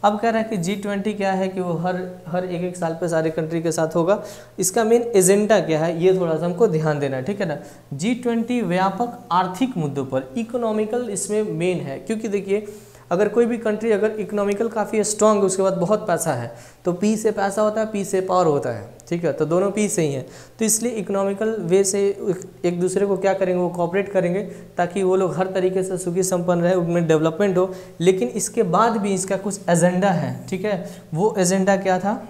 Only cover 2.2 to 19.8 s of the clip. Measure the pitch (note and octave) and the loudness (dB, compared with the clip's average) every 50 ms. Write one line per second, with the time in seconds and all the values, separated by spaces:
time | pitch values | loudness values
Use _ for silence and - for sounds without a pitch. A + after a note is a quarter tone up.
2.2 | - E3 D#3+ F3 F#3 F#3 F3 E3 F3+ F3+ F3 - F3 D#3+ E3 E3 F3+ E3+ E3+ D#3+ | -12 -6 -4 -4 -4 -4 -4 -4 -4 -6 -4 -4 -4 -4 -4 -2 -4 -2 0 0
3.2 | D#3+ E3 D#3+ - D#3+ D#3 E3 E3 D#3+ E3+ D#3 E3+ D#3+ D#3 - F3 E3 E3+ G3+ G#3 | 0 0 -2 -2 -4 -2 -4 -2 -2 -2 0 0 -2 0 0 0 2 2 2 0
4.2 | - - - - - - - - F#3 - - A#3 A3+ A3 A#3 A#3+ A#3 A3+ - G3 | -2 -12 -16 -18 -20 -18 -6 -4 -4 0 0 0 2 4 4 2 2 4 4 4
5.2 | F#3 F3 G3 G#3 G#3+ G#3 A3 G3 D#3 D#3 D#3+ D3+ D#3 E3+ F3 E3 E3+ F#3 F#3 F#3 | 6 6 6 4 6 4 4 4 4 2 0 0 0 0 0 2 4 4 4 4
6.2 | F3+ E3 D#3+ D3+ E3 F3 F3 F3 A#3 G#3+ E3 D#3 D#3 D#3+ D3+ C#3+ C#3 C3+ C3 B2+ | 2 0 0 0 -2 -2 2 2 2 2 4 2 0 0 0 0 -2 -2 -2 -4
7.2 | B2+ C3 G#3 G3+ G3 E3+ D3 C#3 - - - - - - D3 C3+ D#3+ A3 B3 A#3+ | -4 -4 -4 -4 -2 -4 -4 -6 -8 -16 -20 -20 -14 -12 -8 -4 -2 -2 -2 0
8.2 | B3 A#3+ A#3 A#3 A3+ A#3 B3 B3 A3 F3 E3+ F#3 F#3+ G3 F#3 - A#3+ A#3+ - - | 0 -2 0 0 0 0 -2 -2 0 0 0 2 2 0 0 -2 -4 -4 -4 -12
9.2 | - - E3+ F3+ F3+ F3 F3 - B3+ B3 - F3+ D#3 C#3+ C3 C#3 C3+ C3 C3 C3 | -6 -2 0 0 0 0 0 -2 -2 -2 0 -2 -4 -2 -2 -4 -4 -2 -2 -4
10.2 | C3+ - - A#3+ A3+ A3+ - B3 A#3+ A3 G#3+ G#3+ G#3+ G#3+ A#3 B3 B3 A3 G#3 F3+ | -4 -4 -6 -6 -6 -4 -4 -2 -2 0 0 0 -2 -2 -2 -4 -4 -4 -6 -6
11.2 | - - G#3 G#3+ G#3+ F#3+ E3 D#3 E3+ F#3 F#3 D#3+ C#3 C#3 C3+ C#3 - - A3+ G#3+ | -4 -2 -2 -2 -2 -2 -2 -2 0 0 0 -2 -4 -6 -10 -10 -6 -6 -6 -4
12.2 | A3 A3 G3 G3+ F3+ G3 G3 G#3 G#3 - - - - - - - - - E3+ F3 | -4 -2 -2 -4 -2 0 -2 -2 -2 -6 -14 -16 -18 -20 -20 -20 -6 -4 0 0
13.2 | G#3+ G#3 G3+ A#3 A#3+ A3 A#3+ A3 A3 A3+ G#3 G#3 A3 A#3 G#3+ F#3+ G#3 A3 A3 G#3+ | 0 2 4 2 2 2 2 -2 -2 -2 -2 -2 0 0 2 2 2 0 -2 -2
14.2 | G3+ F3+ G#3 G#3 G3+ G3+ G3+ G3+ A3+ A#3 G#3+ A3+ G3+ G3+ - G#3+ G3+ G#3 - - | -6 -4 -2 -2 0 0 0 -2 -2 -4 -2 -4 -4 -2 0 0 0 0 2 4
15.2 | G#3+ G#3+ G#3+ G3+ G3 F#3+ F#3 - F#3+ F#3+ F#3 F3 F3 E3+ E3 - F3 - F3 D#3 | 4 4 6 4 2 2 2 2 0 0 2 0 0 2 0 0 0 -2 -2 -2
16.2 | - E3 C#3+ A#2+ A#2+ A#2 - - - - - - - F3+ F3 F3 G#3 G#3 A3 G#3+ | 0 -2 -4 -4 -4 -8 -12 -14 -20 -20 -20 -4 -2 -2 -2 2 2 0 0 2
17.2 | A3 A3 G#3 G#3+ G3 G3 G3 - G#3+ G#3+ G#3+ A3 A3 G#3+ G#3+ G3+ G3 F#3 - F#3 | 0 0 0 0 -2 -2 0 0 0 0 2 0 -2 -2 -2 -4 -4 0 0 -2
18.2 | F#3 F#3 F#3 F#3 F3+ D#3+ D3 C#3 - C3 A#2 A2 G#2 - - - - - E3+ E3+ | 0 2 2 4 4 4 2 2 0 -2 -6 -6 -10 -14 -18 -20 -8 -6 -6 -2
19.2 | E3+ D#3 C3+ - D#3 D3 E3 F3+ F#3+ G3+ F#3+ G#3+ | -2 -2 0 0 0 2 2 2 2 0 0 0